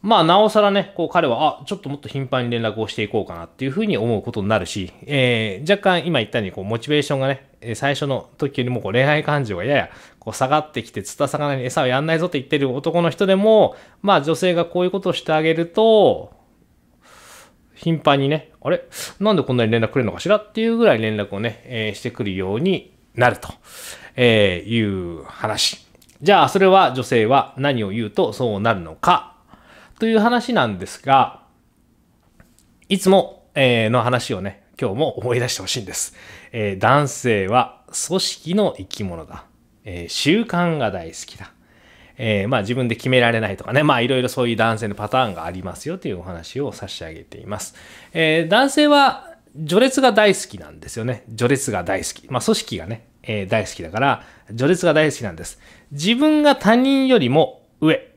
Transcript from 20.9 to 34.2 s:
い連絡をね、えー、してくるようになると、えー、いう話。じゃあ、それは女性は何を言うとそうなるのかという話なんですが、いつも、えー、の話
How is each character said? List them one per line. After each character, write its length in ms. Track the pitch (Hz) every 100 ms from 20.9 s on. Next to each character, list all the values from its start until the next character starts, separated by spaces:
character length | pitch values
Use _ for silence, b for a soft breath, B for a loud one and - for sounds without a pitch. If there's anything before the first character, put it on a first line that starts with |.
い 80 | 120
連 140 | 110 107
絡 180 | 98
を 60 | 101
ね、 200 | 113 110
え 260 | - 120 107
ー、 40 |
し 80 | 101
て 100 | 123
く 100 | -
る 120 | 107 95
よ 180 | 92
う 60 | 107
に 340 | 175 175 - _ _ -
な 120 | 123
る 80 | 104
と、 120 | - - B B B B B
え 500 | - 123 110 101 87
ー、 60 | 98
い 480 | 117 107 95 87 82
う 60 |
話。 600 | 69 - 110 104 - - _ _ _ _
じ 100 | 151
ゃ 120 | 196
あ、 40 | 135
そ 120 | 196
れ 60 | 190
は 260 | 190 160
女 100 | 127
性 240 | 120 123 110
は 260 | 135 - -
何 240 | 139 127
を 80 | 101
言 160 | 107 107
う 40 |
と 220 | - 151
そ 240 | 104 123 101
う 40 |
な 120 | 110
る 80 | 104
の 140 | 82
か 400 | 80 - 175 - _ _ b b b b _
と 80 | 226
い 80 |
う 60 | 220
話 340 | 220 240 240
な 120 | 226 123
ん 120 | 95
で 80 | 92
す 180 | -
が、 380 | - 135 117 - _ _ _ _ _ _ _ _ _ _ _ _ _ _ _
い 100 | 190
つ 120 | 185
も、 380 | 190 - - _ -
え 320 | 131 120 110
ー、 20 |
の 120 | 123
話 300 | 117 123